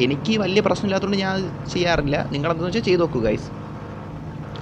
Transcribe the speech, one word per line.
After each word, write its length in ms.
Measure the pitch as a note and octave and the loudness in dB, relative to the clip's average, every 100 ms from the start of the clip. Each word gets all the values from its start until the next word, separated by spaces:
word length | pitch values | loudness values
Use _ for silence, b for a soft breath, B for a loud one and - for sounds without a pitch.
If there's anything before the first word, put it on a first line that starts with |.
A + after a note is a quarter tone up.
| B2 | 2
എനിക്ക് 260 | C#3+ D3 A3 | 2 0 0
വലിയ 180 | F#3+ G3 G3+ | 2 4 4
പ്രശ്നമില്ലാത്തതുകൊണ്ട് 520 | F3+ G#3 F#3+ G3 G3+ | 2 0 0 0 0
ഞാൻ 100 | F#3+ F#3+ F#3 - - | 0 0 -2 -6 -4
ചെയ്യാറില്ല. 440 | F#3 E3+ D#3+ C#3+ D3 C#3 | 0 2 2 2 0 0
നിങ്ങളെന്താണെന്ന് 360 | C#3+ D#3 E3 F3 | -2 0 0 0
വെച്ചാൽ 140 | G#3 A3+ | 0 4
ചെയ്ത് 140 | F3+ | 4
നോക്കൂ, 160 | D#3+ C3+ A2 | 4 2 0
ഗൈസ്. 220 | A2+ - - - - - - - - - - - - | 0 -2 -10 -12 -12 -12 -12 -12 -12 -10 -10 -10 -10